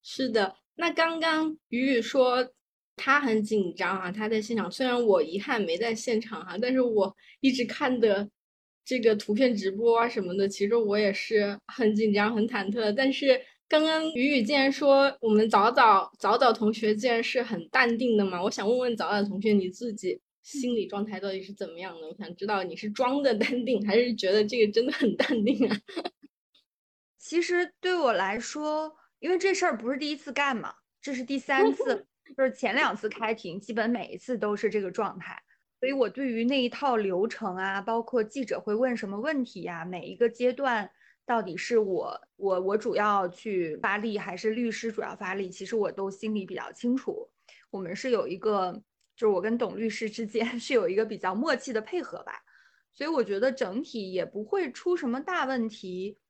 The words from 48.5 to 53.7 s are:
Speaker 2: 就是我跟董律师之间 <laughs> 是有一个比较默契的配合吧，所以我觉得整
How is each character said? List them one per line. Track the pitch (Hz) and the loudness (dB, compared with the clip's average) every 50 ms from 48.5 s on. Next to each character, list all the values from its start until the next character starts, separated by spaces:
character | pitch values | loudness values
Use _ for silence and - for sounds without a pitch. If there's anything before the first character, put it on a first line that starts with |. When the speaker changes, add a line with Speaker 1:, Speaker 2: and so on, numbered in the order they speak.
| 208 202 185 180 175 214 _ _ _ _ _ _ _ | 0 0 0 -2 -4 -8 _ _ _ _ _ _ _
Speaker 2:
就 | _ 240 214 | _ 0 2
是 | 196 | 2
我 | 180 | 2
跟 | 175 220 226 233 | 0 -2 -2 0
董 | 247 190 - | -2 -4 -4
律 | 196 226 220 | -4 -4 -4
师 | 208 - 226 214 | -4 -4 -8 -8
之 | 214 - 226 | -6 -8 -10
间 | 208 - 240 226 233 | -4 -2 -2 -2 -2
<laughs> | 247 240 | -4 -8
是 | - - | -4 0
有 | 277 233 196 165 | 0 2 2 2
一 | 190 | 0
个 | 202 220 | 0 -2
比 | 214 220 180 | -2 -4 -4
较 | - 185 190 | -4 -2 0
默 | 208 269 330 277 | 0 0 0 0
契 | 247 - 269 | -2 -2 -4
的 | 240 220 | -4 -4
配 | 214 - - 359 | -4 -2 -6 -6
合 | 269 - - - | -6 -6 -12 -12
吧， | - - - - _ _ _ _ _ _ _ _ _ _ _ | -12 -14 -16 -16 _ _ _ _ _ _ _ _ _ _ _
所 | _ 277 | _ -4
以 | 311 | -2
我 | 330 277 | 0 0
觉 | 226 190 202 196 | 0 0 0 0
得 | 226 269 | 0 0
整 | 254 - 240 185 | 0 0 -4 -4